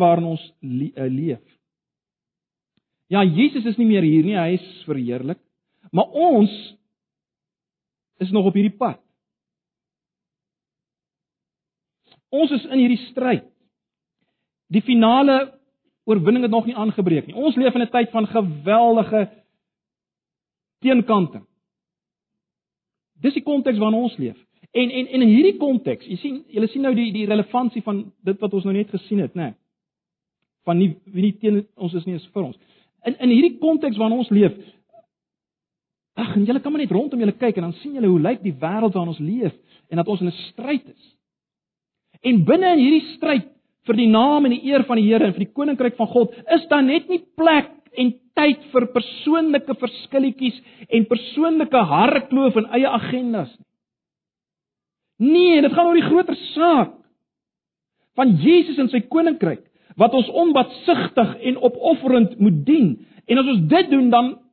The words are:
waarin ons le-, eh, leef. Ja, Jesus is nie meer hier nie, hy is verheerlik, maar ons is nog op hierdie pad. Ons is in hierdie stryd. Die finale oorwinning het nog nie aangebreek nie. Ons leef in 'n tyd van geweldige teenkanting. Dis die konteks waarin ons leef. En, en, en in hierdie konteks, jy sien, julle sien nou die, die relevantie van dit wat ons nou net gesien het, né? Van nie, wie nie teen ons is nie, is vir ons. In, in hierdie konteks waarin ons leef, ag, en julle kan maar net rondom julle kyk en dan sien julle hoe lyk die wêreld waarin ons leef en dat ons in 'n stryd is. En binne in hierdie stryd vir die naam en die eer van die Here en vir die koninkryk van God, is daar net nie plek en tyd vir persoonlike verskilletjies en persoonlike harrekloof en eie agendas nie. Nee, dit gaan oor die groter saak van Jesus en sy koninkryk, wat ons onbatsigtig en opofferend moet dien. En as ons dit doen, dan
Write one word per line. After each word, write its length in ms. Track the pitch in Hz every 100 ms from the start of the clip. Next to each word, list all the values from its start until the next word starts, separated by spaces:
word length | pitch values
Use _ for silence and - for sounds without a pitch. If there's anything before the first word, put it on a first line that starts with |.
waarin 300 | 175 170 170
ons 220 | 160 - _
le-, 320 | 135 127 147 135
eh, 140 | 131
leef. 340 | 131 160 117 _ _ _ _ _ _ _ _ _ _ _ _ _ _ _ _ -
Ja, 80 | 202
Jesus 440 | 185 156 294 285 226
is 120 | 226
nie 80 | 226
meer 160 | 196
hier 220 | 160 156 170
nie, 120 | 202
hy 180 | 165 180
is 260 | - - 156
verheerlik, 500 | 139 120 123 131 185 _ _ _ _ _
maar 180 | 170 226
ons 400 | 285 349 233 208 - - _ _ _ _ _ _ _ _ _ _ _ _ _ _ -
is 120 | 185
nog 140 | 208 190
op 80 | 202
hierdie 200 | 208 -
pad. 200 | 165 - _ _ _ _ _ _ _ _ _ _ _ _ _ _ _ _ _ _ _ _ _ _ _ _ _ _ _ _ _ _ _ _ _
Ons 180 | 277 294
is 140 | 277 -
in 140 | 262
hierdie 320 | 247 233 -
stryd. 340 | 254 254 202 - _ _ _ _ _ _ _ _ _ _ _ -
Die 80 | 202
finale 720 | 247 233 220 262 277 262 269 - _ _ _ _ 214
oorwinning 380 | 208 165 247 240
het 40 |
nog 140 | 226 226
nie 100 | 240
aangebreek 520 | 220 214 180 151 -
nie. 80 | 208
Ons 200 | 302 240
leef 200 | 262 240
in 60 |
'n 120 | 226
tyd 160 | 247 233
van 180 | 226 214
geweldige 1000 | 226 185 147 165 226 233 226 180 214 196 - _ _ _ _ _ _ _ _ _ _ _ _ _ _
teenkanting. 640 | 262 254 - 208 165 104 - _ _ _ _ _ _ _ _ _ _ _ _ _ _ _ _ _
Dis 120 | 254
die 120 | 285 294
konteks 320 | 285 262 214
waarin 240 | 214 220
ons 160 | 247 -
leef. 200 | 120 - _ _ _
En, 160 | 240 247
en, 180 | 262 254
en 140 | 262
in 60 | 226
hierdie 280 | 233 381 -
konteks, 480 | 285 247 - 110 -
jy 60 | 180
sien, 200 | 285 269 -
julle 180 | 214 220
sien 140 | 277
nou 140 | 269 240
die, 140 | 226
die 120 | 208 208
relevantie 540 | 214 208 247 247 220 220
van 140 | 202 214 _ 185
dit 140 | 196
wat 120 | 208 196
ons 60 | 196
nou 80 |
net 160 | 196 202
gesien 300 | 196 - 208
het, 140 | 139 175
né? 140 | 135 - _ _ _ _ _ _ _ _ _ _ -
Van 140 | 170
nie, 160 | 190 160 196
wie 140 | 185 208
nie 80 | 202
teen 220 | 214 208 208 -
ons 180 | 175
is 140 | 175 180
nie, 60 | 170
is 80 | -
vir 140 | 202 139
ons. 80 | - _ _ _ _ 233
In, 80 | -
in 100 | 254 240
hierdie 220 | 349 -
konteks 380 | 311 311 285 208
waarin 160 | 220 247
ons 140 | 233
leef, 220 | 208 202 - - _ _ _ _ _ _ _ _ _ _ _ _ _ _ -
ag, 140 | 214
en 140 | 202 208
julle 140 | 277
kan 100 | 285
maar 80 | 302
net 140 | 247 185
rondom 260 | 294 240
julle 140 | 208 -
kyk 220 | 240 202
en 80 | 170
dan 80 | 165
sien 100 | 294
julle 160 | 269 202
hoe 140 | 175
lyk 180 | 175 262
die 140 | 190 131
wêreld 340 | 160 214 226 185
waarin 160 | 170
ons 80 | 156
leef 320 | 151 247 185 - _ _ _
en 100 | 165
dat 80 | 196
ons 140 | 190 175
in 60 |
'n 80 | - -
stryd 380 | - 254 294 -
is. 140 | _ _ _ _ _ _ _ _ _ _ _ _ _ 247
En 160 | 220 160
binne 240 | 349 370
in 80 | 320
hierdie 320 | 254 311 -
stryd 320 | - 311 269 - _ _ _ -
vir 140 | 220
die 100 | 226
naam 380 | 220 269 294 269
en 80 | 240
die 160 | 269
eer 140 | 285 -
van 100 | 233
die 80 | 214
Here 220 | 220 202
en 80 | 175
vir 100 | 202
die 80 |
koninkryk 460 | - 294 269 247 -
van 100 | 233
God, 240 | 254 - - - 330
is 100 | -
daar 100 | 294
net 240 | 262 320 -
nie 100 | 349 - -
plek 320 | 320 294 - - _
en 220 | - 247 - _
tyd 300 | 302 294 285 -
vir 160 | 254 240 240
persoonlike 800 | - - 294 330 320 277 277 -
verskilletjies 800 | 247 - - 269 269 - 254 - - - 214
en 160 | 233 208
persoonlike 800 | 233 - 294 330 320 311 254 165
harrekloof 640 | 151 254 277 - 269 262 220
en 140 | 220
eie 160 | 247 269
agendas 600 | 226 - 254 247 214 127
nie. 140 | - _ _ _ _ _ _ _ _ _ _ _ _ _ _ _ -
Nee, 380 | 262 339 359 311
dit 120 | 285
gaan 140 | 339 339
oor 120 | 339
die 80 | -
groter 300 | 330 330 - -
saak 420 | 302 339 285 - - _ _ _ _ _ _ _ _ _ _ _ -
van 180 | 262 156
Jesus 380 | 220 349 339 277
en 80 | 262
sy 120 | 247 -
koninkryk, 520 | 320 330 - 175 120 _ _ _ -
wat 160 | 226 262
ons 120 | -
onbatsigtig 1080 | - 339 269 247 - 349 254 175 262 202 - 254
en 100 | 262 247
opofferend 720 | - - - 262 247 190 -
moet 220 | 202 151 139
dien. 300 | 320 180 113 - _ -
En 120 | 254
as 100 | 269
ons 80 | 220 156
dit 200 | 339 311
doen, 180 | 277 247
dan 180 | 233 247 - _